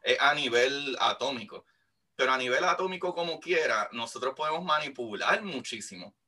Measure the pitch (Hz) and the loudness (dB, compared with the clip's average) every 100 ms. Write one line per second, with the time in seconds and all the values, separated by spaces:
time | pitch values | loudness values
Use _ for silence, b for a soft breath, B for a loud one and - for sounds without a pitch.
0 | - 127 120 147 135 120 131 139 139 127 | 0 4 4 4 2 4 4 2 -2 0
1 | 117 - 131 127 104 87 - _ _ _ | 2 2 -2 -4 -8 -14 -18 _ _ _
2 | _ - 127 131 127 131 180 180 185 180 | _ 0 2 2 2 2 2 2 -2 -2
3 | 180 170 170 156 165 175 135 113 - 120 | -4 -2 -2 -4 0 2 2 0 -2 -6
4 | 117 127 127 135 151 160 175 151 147 131 | -8 -4 -4 -2 -2 0 2 0 0 -6
5 | 117 101 - 196 208 139 - 113 - 90 | -6 -2 0 0 0 -8 -8 -10 -10 -14
6 | 98 _ | -16 _